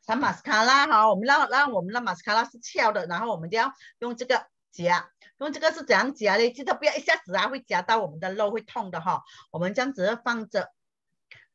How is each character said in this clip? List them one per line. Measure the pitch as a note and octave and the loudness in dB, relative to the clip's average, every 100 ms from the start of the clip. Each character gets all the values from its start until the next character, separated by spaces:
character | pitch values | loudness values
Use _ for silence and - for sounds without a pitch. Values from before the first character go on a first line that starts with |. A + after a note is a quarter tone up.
擦 | - A#3 | -2 0
马 | A#3+ | 0
斯 | F3+ | -2
卡 | - G#3+ | 0 2
拉 | A#3 C4+ C#4+ | 4 4 6
哈， | A3 A3 | 6 6
我 | F#3+ | 4
们 | |
让， | A#3 D4 C#4 | 4 4 4
让 | B3 C#4+ | 2 2
我 | G#3 | 0
们 | F3 | -2
的 | A#3+ | -4
马 | A3+ E3+ | -4 -6
斯 | |
卡 | - | 0
拉 | A3 | 0
是 | C4 A#3+ | 0 -8
翘 | - F#4 A#3 | -8 0 0
的， | G#3 E3+ | 0 -4
然 | F3 | -6
后 | A#3 | -4
我 | F#3 | -6
们 | E3 | -4
就 | A3 | -2
要 | C4+ - - _ | -2 -4 -20 _
用 | A#3+ A#3 | -10 -8
这 | B3 | -2
个 | A#3 - _ _ | -2 -2 _ _
夹， | - F3 F3 - _ - _ | -4 0 0 -2 _ -20 _
用 | D4 | -8
这 | D4 | -2
个 | D#4+ | -2
是 | D#4+ | -2
怎 | C#4+ G3 | 2 2
样 | B3 | 2
夹 | - G#3 G3 | 0 0 2
呢？ | B3 | 2
记 | A#3+ C4 | -2 -4
得 | D#4+ | 0
不 | |
要 | D4 D4+ | 0 0
一 | |
下 | - E4 | 0 -2
子 | - | 0
啊， | F#3 G#3 | -2 -2
会 | C4 | -4
夹 | _ F#3 | _ -4
到 | F3 A3+ | 0 0
我 | F#3 | 0
们 | D3+ | -6
的 | F#3 | -8
肉， | G3 G#3 | -2 -2
会 | A3+ | -2
痛 | G#3+ A#3+ G3 | -8 -10 -8
的 | E3+ | -6
哈。 | F3 D#3+ - - - | -4 -4 -6 -20 -12
我 | E3 | -4
们 | F3+ | -4
这 | G3+ | -2
样 | C4 | -4
子 | C4+ F#3 A#3 | -2 -2 -2
放 | B3 A#3 G#3+ | -4 -4 -4
着， | G3+ D#3+ _ _ _ _ _ _ - _ | -6 -6 _ _ _ _ _ _ -20 _